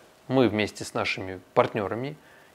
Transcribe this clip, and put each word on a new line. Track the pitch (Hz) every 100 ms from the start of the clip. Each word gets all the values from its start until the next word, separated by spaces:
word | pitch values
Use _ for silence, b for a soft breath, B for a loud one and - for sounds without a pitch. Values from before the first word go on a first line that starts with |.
| - _ -
мы | 131 117
вместе | 104 101 -
с | 107 120
нашими | 98 - 95 92 -
партнёрами | - 120 113 95 107 135 156 b b b